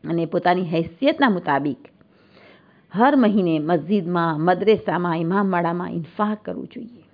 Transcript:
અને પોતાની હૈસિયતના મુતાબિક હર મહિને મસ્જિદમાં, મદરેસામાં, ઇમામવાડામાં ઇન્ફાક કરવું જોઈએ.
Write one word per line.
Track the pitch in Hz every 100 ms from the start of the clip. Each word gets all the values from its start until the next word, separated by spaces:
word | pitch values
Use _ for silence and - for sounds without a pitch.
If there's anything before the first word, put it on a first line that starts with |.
| 151
અને | 165
પોતાની | 165 180 185 185
હૈસિયતના | 175 165 160 - 277 320 269
મુતાબિક | 185 165 139 147 127 - _ _ _ _ - - - _ _ _
હર | 185 254
મહિને | 285 214 202 175 160
મસ્જિદમાં, | 151 170 156 208 170 175 165 151
મદરેસામાં, | 170 180 202 208 - 170 175 165
ઇમામવાડામાં | 165 196 196 180 165 175 180
ઇન્ફાક | 170 151 - 208 208
કરવું | - 180 131
જોઈએ. | 240 233 180 _